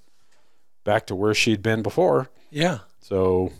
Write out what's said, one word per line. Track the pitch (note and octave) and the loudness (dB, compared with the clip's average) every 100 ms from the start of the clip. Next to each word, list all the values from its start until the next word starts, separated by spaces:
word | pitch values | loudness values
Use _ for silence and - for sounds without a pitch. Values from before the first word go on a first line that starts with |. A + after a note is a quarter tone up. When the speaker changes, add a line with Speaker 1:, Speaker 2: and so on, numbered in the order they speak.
| - - - - - - - - | -20 -20 -20 -20 -20 -20 -20 -10
Speaker 1:
back | - A2 - | -2 -2 -2
to | |
where | F#2+ G#2+ | -2 0
she'd | G#2+ A#2+ G#2 | 2 2 0
been | A2+ A2 | 0 -2
before. | G#2+ - F3+ C#3 C3 - - | -2 0 2 0 -2 -12 -10
Speaker 2:
Yeah. | D3 F3 C#3+ - - | -2 -2 -2 -12 -20
Speaker 1:
So | - G2 F#2 F#2 F#2 | -4 0 2 2 -2